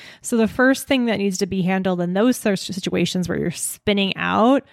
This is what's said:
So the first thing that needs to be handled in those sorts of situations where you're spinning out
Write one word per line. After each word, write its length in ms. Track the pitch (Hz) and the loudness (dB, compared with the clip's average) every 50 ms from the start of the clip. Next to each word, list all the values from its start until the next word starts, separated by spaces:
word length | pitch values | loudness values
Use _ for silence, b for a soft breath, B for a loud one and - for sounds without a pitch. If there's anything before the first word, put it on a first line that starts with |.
| B B B B | B B B B
So 160 | - - 247 226 | -6 -2 0 0
the 100 | 220 214 | 0 0
first 380 | - - 254 262 269 - - | 2 2 4 4 4 2 0
thing 180 | - 277 262 240 | 0 0 0 2
that 120 | 233 214 190 | 0 0 0
needs 180 | 196 202 185 | 0 -2 -2
to 100 | - 202 | -2 -4
be 140 | 180 196 190 | -2 -2 0
handled 400 | 175 180 190 190 185 190 180 175 | 0 0 0 0 0 0 0 0
in 140 | 175 175 180 | -2 0 0
those 240 | 196 220 254 240 - | 2 2 2 2 0
sorts 320 | - 226 196 180 - - | 0 -2 -2 -2 -4 -8
of 40 | 185 | -8
situations 540 | 190 - 180 180 185 170 175 - 185 180 170 | -8 -6 -2 -2 0 0 0 -2 -2 -2 -2
where 100 | 156 143 | -4 -4
you're 120 | 147 175 | -4 -4
spinning 640 | - - - - - - _ 214 202 202 196 190 - | -4 -6 -8 -10 -10 -6 _ 0 0 0 0 0 -2
out 480 | - 170 175 185 202 214 247 277 - - b | -4 -2 0 2 4 4 4 4 2 0 b